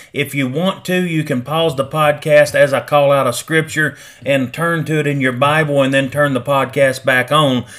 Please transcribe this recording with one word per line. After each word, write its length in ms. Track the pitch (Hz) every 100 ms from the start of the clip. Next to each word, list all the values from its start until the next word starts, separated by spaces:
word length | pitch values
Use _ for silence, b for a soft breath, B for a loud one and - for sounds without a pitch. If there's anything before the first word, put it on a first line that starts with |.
| B
if 220 | 135 143
you 120 | 143 127
want 380 | 139 185 -
to, 180 | - 180
you 220 | 180 160
can 180 | 151 127
pause 320 | 127 160 165
the 100 | 135
podcast 680 | 127 - 151 143 156 147 143
as 200 | 139 143
I 60 | 135
call 300 | - 147 139
out 160 | 139 127
a 60 |
scripture 640 | - - 160 156 151 151 B B B
and 280 | - 139 123
turn 320 | 147 170 165
to 160 | 151 156
it 60 | 147
in 140 | 143
your 120 | 131
Bible 500 | 120 143 156 147 139
and 120 | 135
then 160 | 135 135
turn 240 | 143 143
the 60 | 127
podcast 640 | 143 139 123 139 139 123
back 280 | 135 127 123
on 320 | 151 143 127 -